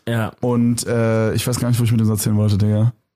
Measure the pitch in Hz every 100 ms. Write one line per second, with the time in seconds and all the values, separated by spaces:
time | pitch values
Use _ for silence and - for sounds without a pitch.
0 | - 117 110 - 123 120 120 117 - 117
1 | 113 113 110 92 127 117 123 120 113 117
2 | 110 107 - 104 104 98 104 107 117 -
3 | _